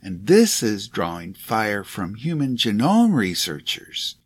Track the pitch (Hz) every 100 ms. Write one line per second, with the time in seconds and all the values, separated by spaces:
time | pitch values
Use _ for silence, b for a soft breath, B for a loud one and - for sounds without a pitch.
0 | - 90 104 196 226 - 117 104 98 -
1 | 87 87 85 92 - 113 107 101 98 -
2 | 90 107 139 165 139 120 117 104 131 214
3 | 233 165 95 85 - 78 - - - -
4 | - -